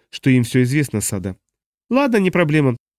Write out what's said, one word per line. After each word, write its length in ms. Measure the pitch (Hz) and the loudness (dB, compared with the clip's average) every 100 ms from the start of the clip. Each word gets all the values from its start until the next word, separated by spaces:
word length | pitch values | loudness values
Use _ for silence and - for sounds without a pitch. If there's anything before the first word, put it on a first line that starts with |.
| _ | _
что 180 | - 139 | -6 2
им 140 | 127 | 2
всё 180 | 117 127 | 2 0
известно, 400 | 123 147 135 107 | 0 0 -2 -4
Сада". 340 | 98 101 92 92 _ _ _ _ - | -4 -6 -8 -10 _ _ _ _ -4
"Ладно, 280 | 247 285 226 | -2 0 2
не 120 | 185 | 0
проблема", 480 | - 147 156 139 120 _ | 0 0 2 2 -2 _